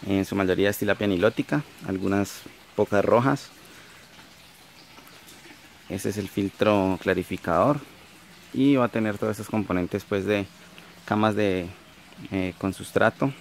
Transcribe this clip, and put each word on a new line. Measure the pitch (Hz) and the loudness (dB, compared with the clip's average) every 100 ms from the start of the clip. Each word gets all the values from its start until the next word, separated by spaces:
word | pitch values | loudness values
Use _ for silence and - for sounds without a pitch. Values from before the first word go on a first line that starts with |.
en | - 98 | 0 0
su | 95 | 0
mayoría | 98 95 90 98 | 0 0 2 2
es | 104 | 0
tilapia | 104 98 104 | -2 0 0
nilótica, | 92 101 - 277 151 143 - - | 2 2 0 -2 -2 -4 -14 -6
algunas | 95 95 98 98 - - - - | -4 0 0 0 -4 -18 -20 -12
pocas | - 104 101 | -2 0 2
rojas. | 98 107 131 139 - - - - - - - - - - - - - - - - - - - - - - - - - | 4 4 4 -2 -6 -20 -20 -20 -20 -20 -20 -20 -20 -20 -20 -20 -20 -20 -20 -20 -20 -20 -20 -20 -20 -20 -20 -20 -10
Este | 98 107 | -6 -4
es | 104 | -4
el | 95 | -6
filtro | - 98 - 107 104 95 92 | -2 -4 0 2 4 2 0
clarificador | - 92 90 95 - 82 107 147 - - - - - - - | 0 0 -2 -6 0 2 4 2 -4 -20 -20 -20 -20 -20 -12
y | 123 135 | 0 2
va | 139 120 | 4 2
a | |
tener | 117 107 104 | 0 -2 -2
todos | 110 107 | -4 -4
esos | 104 | -4
componentes, | 110 101 90 87 104 | -4 -2 -2 -2 -4
pues, | - 101 | -2 -2
de | 98 104 95 - - - - - | 0 0 -2 -10 -20 -20 -20 -20
camas | - 107 110 104 | -4 0 2 2
de, | 104 92 87 95 - - - - - | 0 0 -4 -10 -20 -20 -20 -20 -6
eh, | 98 92 90 | -4 -4 -4
con | 98 | -4
sustrato | 92 90 - 107 - 139 135 | -4 -2 2 2 2 -4 -4